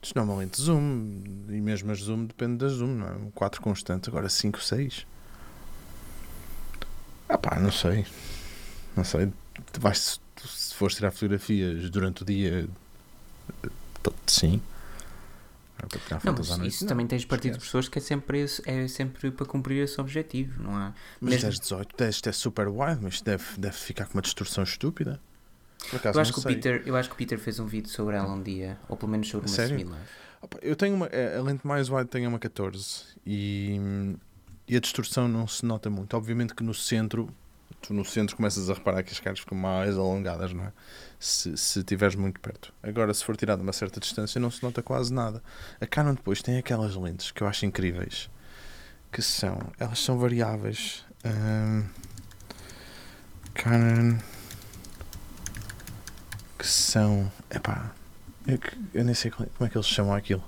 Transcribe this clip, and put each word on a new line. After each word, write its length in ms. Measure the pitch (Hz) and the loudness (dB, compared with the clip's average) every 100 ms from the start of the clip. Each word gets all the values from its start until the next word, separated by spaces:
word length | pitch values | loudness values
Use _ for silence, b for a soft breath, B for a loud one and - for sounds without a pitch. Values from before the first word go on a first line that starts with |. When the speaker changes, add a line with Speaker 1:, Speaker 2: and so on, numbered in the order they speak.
Speaker 1:
Isto 140 | - - | -2 0
não 60 | |
é 40 | 107 | 2
uma 100 | 98 | 2
lente 180 | 95 95 | -2 0
zoom, 640 | 147 160 147 127 110 101 98 98 101 | 4 6 4 2 -2 -6 -6 -8 -4
e 120 | 107 | 0
mesmo 320 | 104 104 101 | 2 0 0
as 80 | 101 | -2
zoom 240 | 101 110 | 0 -2
depende 320 | 113 - 120 120 | -2 -2 -2 2
da 120 | 135 | 2
zoom, 260 | 131 120 | 2 0
não 140 | 127 90 | 0 -2
é? 40 | |
Um 180 | 95 104 | -4 -8
quatro 300 | - 98 - | 0 0 0
constante, 480 | - 101 - 92 - | 0 0 0 -2 0
agora 220 | 120 101 | -2 0
cinco, 280 | - 104 101 | 2 2 0
seis. 480 | - 113 139 - - B B B B B B B B B B B B - - - - - - - - - - | 0 0 0 -4 -10 B B B B B B B B B B B B -10 -8 -6 -4 -4 -6 -6 -8 -16 2
Ah 80 | - | 4
pá, 240 | - - | 4 6
não 100 | 98 | 6
sei. 360 | - 90 101 101 B B B B B B B B - | 6 4 4 2 B B B B B B B B 0
Não 80 | |
sei. 260 | 92 76 98 98 - - - | 2 4 2 0 -12 -16 -10
Tu 100 | - | 2
vais, 180 | 104 98 | 4 4
se, 220 | - - - - - | 0 -4 -8 -16 -12
se 280 | - - | -6 -6
fores 220 | - 98 - | 2 2 4
tirar 140 | 101 | 0
fotografias 800 | - 104 98 - 104 92 85 90 | 2 2 2 2 2 4 0 0
durante 320 | 98 95 87 | 2 0 0
o 20 | |
dia, 420 | 92 101 98 90 82 92 - - - - - - - - - - - - - - - | 0 2 2 2 -2 -6 -16 -20 -20 -20 -18 -18 -14 -10 -8 -8 -10 -2 -2 -2 2
sim. 360 | - 80 101 - B B B B B B B B B - - | 6 6 4 0 B B B B B B B B B -20 -12
Agora, 120 | - | -8
para 100 | - | -6
tirar 200 | - 80 | -4 -2
Speaker 2:
Não, 80 | - | 0
Speaker 1:
fotos 160 | - 82 | 0 0
Speaker 2:
mas 20 | |
Speaker 1:
à 80 | 87 | 0
noite, 160 | 92 | 0
Speaker 2:
isso 100 | - | -2
Speaker 1:
não. 40 | 202 | 0
Speaker 2:
também 180 | 123 117 | 2 2
tens 180 | 127 | 0
partido 280 | 120 131 131 | 0 0 0
de 60 | 117 | -2
Speaker 1:
Esquece. 80 | - | -2
Speaker 2:
pessoas 220 | 127 131 | 0 0
que 100 | - | -2
é 40 | |
sempre 380 | - 143 139 143 | -2 -2 0 0
esse, 220 | 143 - - | 0 -2 -2
é 200 | 131 131 | -2 -2
sempre 420 | 127 135 127 135 | -2 -4 -2 -4
para 160 | 131 135 | -2 -2
cumprir 360 | 139 131 135 | -2 0 2
esse 180 | 143 - | 0 0
objetivo, 640 | 135 147 156 131 131 123 | -2 -2 -2 -2 -2 -2
não 140 | 107 101 | -2 -2
é? 160 | 98 98 B B | -2 -6 B B
Speaker 1:
Mas 140 | 123 | 2
Speaker 2:
Mesmo 140 | 127 113 | 4 4
Speaker 1:
dez 100 | 92 | 0
dezoito, 440 | - 95 101 - | -2 -4 -4 0
isto 240 | 117 104 - | 2 2 -2
é 40 | |
super 360 | - 123 - 101 | 0 -2 2 0
wide, 300 | 104 139 156 | 2 0 0
mas 140 | 98 | -2
isto 100 | 92 | -2
deve, 200 | - 98 - - | 0 0 0 -4
deve 180 | 98 - | -4 -4
ficar 300 | - - 101 | -8 -6 -2
com 80 | |
uma 80 | 98 | 0
distorção 420 | 95 - 98 - | 0 -2 -2 0
estúpida. 560 | 95 - 143 180 135 139 - - - - - - - | 0 2 -2 0 -2 -2 -8 -20 -20 -20 -20 -14 -6
Por 80 | 127 | 0
acaso 220 | 113 113 | 4 6
Speaker 2:
Eu 40 | |
acho 80 | 156 | 6
Speaker 1:
não 40 | |
Speaker 2:
que 60 | 123 | 4
o 20 | |
Speaker 1:
sei. 120 | 135 120 | 2 2
Speaker 2:
Peter, 260 | 127 123 | 4 2
eu 120 | - 127 | 2 0
acho 120 | 127 | 0
que 60 | |
o 40 | - | -4
Peter 200 | 120 113 | -2 -2
fez 220 | 113 110 | -2 -2
um 60 | 110 | -2
vídeo 220 | 110 107 | -2 -4
sobre 280 | - 107 104 | -2 0 2
ela 160 | 98 | 0
um 100 | 98 | -2
dia, 340 | 98 95 92 98 - | -2 -4 -4 -6 -8
ou 80 | 107 | -4
pelo 160 | 107 | 0
menos 160 | 107 107 | 0 0
sobre 200 | 104 98 | -2 0
uma 60 | |
Speaker 1:
Sério? 240 | 98 117 143 | 2 2 2
Speaker 2:
similar. 220 | 87 80 - B B B | -2 -8 -12 B B B
Speaker 1:
Opa, 160 | - - | -14 -8
eu 140 | - | -2
tenho 220 | 151 202 196 | 2 4 4
uma, 100 | 170 | 2
a, 320 | 120 123 87 | 0 0 0
a 40 | |
lente 220 | 135 139 | 0 0
mais 240 | 143 143 131 | 0 2 2
wide 180 | 131 127 | 2 2
tem 180 | 127 120 | 0 0
uma 140 | 117 | 0
catorze 640 | 110 - 98 95 98 - - - | -2 -2 -2 -2 -8 -8 -12 -14
e, 540 | - 104 101 101 101 101 98 98 98 95 - - - - - | -4 0 0 0 0 0 0 0 0 -2 -10 -20 -20 -20 2
e 100 | 120 | 2
a 40 | |
distorção 480 | 120 - 113 - 123 | 2 -2 0 2 4
não 180 | 113 113 | 2 0
se 180 | - | 0
nota 240 | 120 110 107 | 0 0 0
muito. 280 | 101 101 117 | -2 0 -2
Obviamente 360 | 110 117 117 | 0 0 0
que 120 | - | 0
no 100 | 113 | -2
centro, 560 | 107 - 117 110 113 110 - - - - - | -2 2 2 2 0 -4 -8 -20 -20 -20 -18
tu 140 | - | -4
no 100 | 104 | -2
centro 300 | 98 - 104 | 0 2 2
começas 340 | - 107 98 92 | 4 0 2 0
a 60 | |
reparar 300 | 95 - 92 | 0 2 2
que 80 | 92 | 0
as 80 | - | -4
caras 180 | - 95 | -4 -4
ficam 180 | - 95 | -4 -2
mais 400 | 95 92 98 95 | 0 2 2 4
alongadas, 560 | 95 95 92 85 90 | 2 2 0 -2 -2
não 120 | 90 | -4
é? 80 | 95 - B B B B | -6 -10 B B B B
Se, 360 | - - - 76 | -2 0 0 -2
se 260 | - - | 0 0
tiveres 320 | 90 98 101 | 0 4 4
muito 260 | 98 98 92 | 4 0 -2
perto. 320 | - - - - | -8 -10 -14 -12
Agora, 320 | 107 107 110 | -6 2 4
se 100 | 104 | 2
for 120 | - 107 | 0 0
tirado 240 | 107 98 | 2 2
a 20 | |
uma 100 | 95 | 2
certa 260 | 95 98 - | -2 -4 -4
distância, 420 | - - 107 127 | -6 -2 -2 0
não 100 | 120 | 0
se 120 | 120 | 0
nota 200 | 123 120 | -4 -2
quase 300 | 117 131 127 | 0 0 2
nada. 300 | 127 117 110 - B B B | 0 0 -2 -10 B B B
A 60 | - | -2
Canon 280 | - 147 | 2 4
depois 280 | 135 - 101 | 4 2 0
tem 160 | - 123 | 2 0
aquelas 360 | - 117 107 92 | 2 2 2 0
lentes 340 | 90 90 - | -4 -4 -6
que 120 | - | -2
eu 40 | 104 | 0
acho 200 | 101 101 | 2 0
incríveis, 600 | 95 92 87 92 - - B B B B B B B - | 2 2 2 -4 -6 -8 B B B B B B B -8
que 100 | - | -2
são, 500 | - - 95 95 - - | 0 2 0 -2 -6 -4
elas 220 | 117 117 | -4 0
são 180 | - 127 | 2 4
variáveis. 840 | 123 120 110 110 104 110 - - - - | 6 4 2 2 -2 -2 -4 -8 -14 -8
Ahm, 600 | 117 107 110 107 107 110 107 B B B - - B B B B B B B B B B - | -2 2 4 4 4 4 2 B B B -14 -16 B B B B B B B B B B -10
Canon, 680 | - 117 117 117 117 117 117 B B B B B B - - - - - - - - - - - - - - - - - - | -2 4 6 8 8 6 4 B B B B B B -14 -12 -12 -12 -12 -10 -10 -8 -10 -10 -12 -12 -12 -14 -12 -12 -12 -6
que 100 | - | 2
são, 640 | - - - 104 104 98 - - | 4 6 6 6 6 4 -2 -6
epá, 420 | - - 107 110 - - - - - - | -4 -2 -2 -4 -10 -16 -16 -16 -8 0
eu, 120 | 131 | 0
que, 180 | - - 208 | 0 -8 -4
eu 100 | - | 2
nem 100 | 123 | 4
sei 160 | 117 117 | 4 0
qual, 180 | - 107 - | -2 -4 2
como 100 | 117 | 2
é 40 | |
que 60 | 117 | 2
eles 100 | 104 | 2
chamam 280 | - 101 | 4 6
aquilo. 280 | 101 - 95 | 4 4 0